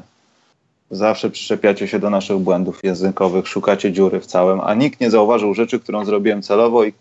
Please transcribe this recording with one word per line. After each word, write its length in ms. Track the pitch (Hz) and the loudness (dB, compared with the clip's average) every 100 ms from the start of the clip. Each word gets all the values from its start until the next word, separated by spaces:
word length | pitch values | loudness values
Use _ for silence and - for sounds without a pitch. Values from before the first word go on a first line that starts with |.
| - _ _ _ _ _ _ _ - | -16 _ _ _ _ _ _ _ -12
Zawsze 380 | 95 107 107 - | -2 0 0 -4
przyczepiacie 580 | - - 104 104 101 98 | -6 -6 0 0 0 -2
się 120 | 104 | -4
do 100 | 104 | -2
naszych 280 | 98 98 98 | -2 -2 -2
błędów 460 | 92 90 92 - | 0 0 -2 -4
językowych, 640 | 98 87 95 95 95 92 - | -4 -2 -2 0 0 0 -4
szukacie 440 | 101 101 98 101 | -4 0 0 0
dziury 280 | 90 95 92 | 2 2 0
w 60 | - | -2
całym, 360 | 90 92 95 | 2 2 2
a 120 | - | 0
nikt 280 | 107 143 - | 0 0 0
nie 100 | 120 | 2
zauważył 420 | 110 107 117 104 | 4 4 2 0
rzeczy, 260 | 98 117 117 | 0 -2 -4
którą 260 | - 104 104 | -4 -6 -2
zrobiłem 360 | 104 104 101 | -2 0 -2
celowo 420 | 95 101 117 117 | 0 2 4 4
i 100 | 107 - | 2 -2